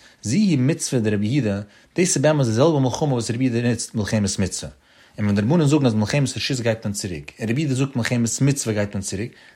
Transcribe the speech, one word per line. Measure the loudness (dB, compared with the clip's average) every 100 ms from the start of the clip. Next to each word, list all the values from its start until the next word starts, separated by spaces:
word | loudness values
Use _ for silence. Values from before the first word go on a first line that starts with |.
| -20 _
זי | -4 0
היא | 2 2
מצוה | 2 0 -2 -2
דער | 0
רבי | 0 0
יהודה, | 0 0 -2 -8 -18 _ -2
דאס | 0 2
איז |
ביי | 2
מיר | 2
די | 2
זעלבע | 4 4 4
מלחמה, | 0 0 0
וואס | 0 -2
רבי | -2
יהודה | 0 0 0
נוצט, | -2 -4
מלחמת | -4 -2 0 0 0
מצוה. | -2 -4 -10 -14 _ _ -16 -4
און | 0
ווען | 2
די |
רבנן | 4 4 4
זאגן, | 4 4
אז |
מלחמת | 2 0 0 0 -2
רשות | -4 -2
גייט | -2 -2
דאן | -4
צוריק, | -6 -6 -8 -12 -8
רבי | -4 -2
יהודה | 0
זאגט, | 0 -2 -2
מלחמת | -2 0 0 0
מצוה | 0 0 -2
גייט | -2 -2
דאן | -4
צוריק, | -6 -6 -8 -12 -20